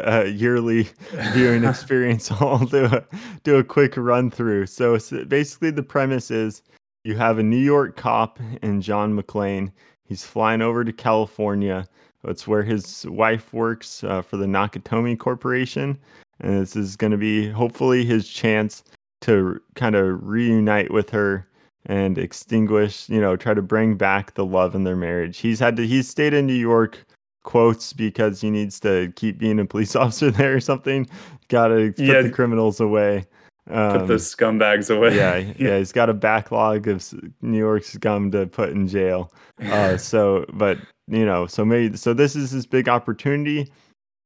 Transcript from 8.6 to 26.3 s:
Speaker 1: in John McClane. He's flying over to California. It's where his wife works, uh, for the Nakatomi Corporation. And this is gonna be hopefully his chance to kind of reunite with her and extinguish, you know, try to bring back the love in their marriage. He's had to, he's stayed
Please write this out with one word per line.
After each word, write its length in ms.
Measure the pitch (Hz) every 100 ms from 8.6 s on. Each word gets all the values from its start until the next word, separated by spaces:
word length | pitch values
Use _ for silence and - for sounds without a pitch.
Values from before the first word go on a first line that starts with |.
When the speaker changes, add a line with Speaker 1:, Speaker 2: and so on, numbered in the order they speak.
Speaker 1:
in 200 | 107 101
John 380 | 98 104 104 104
McClane. 520 | - 107 98 98 95 - _ _ -
He's 180 | 95
flying 380 | - 110 110 113
over 220 | 113 117 117
to 80 |
California. 920 | 110 120 110 107 - 104 101 101 95 95 _ _ _
It's 240 | - 92 -
where 160 | 107
his 420 | 104 110 - - -
wife 440 | 90 110 113 -
works, 500 | 113 113 113 - - 98
uh, 160 | 95
for 160 | 90 98
the 80 | 98
Nakatomi 720 | 98 101 101 - 113 120 113
Corporation. 800 | 127 123 131 127 127 139 139 139 _ - _ -
And 220 | - 98
this 140 | 95 107
is 180 | 98 101
gonna 220 | 107 104
be 320 | 107 107 107
hopefully 560 | 107 120 - 131 127 120
his 240 | 110 98
chance 520 | - 113 107 107 - - _ _ _
to 380 | - 104 92 85 - -
kind 200 | 117 101
of 300 | 95 92 98
reunite 640 | 110 120 113 107 104 95
with 180 | 107 98
her 380 | 110 101 95 92 _ _ _ -
and 300 | 98 98 95
extinguish, 920 | 92 - - 113 107 107 104 - -
you 120 | 110
know, 140 | 101 92
try 180 | 117
to 80 | 104
bring 340 | 92 110 110 98
back 380 | 98 98 101
the 100 | - 95
love 280 | 92 92
in 100 | 92 95
their 100 | 92
marriage. 420 | 85 87 85 87
He's 220 | 113 113
had 160 | 120 117
to, 80 | 113
he's 240 | 131 127
stayed 240 | - 147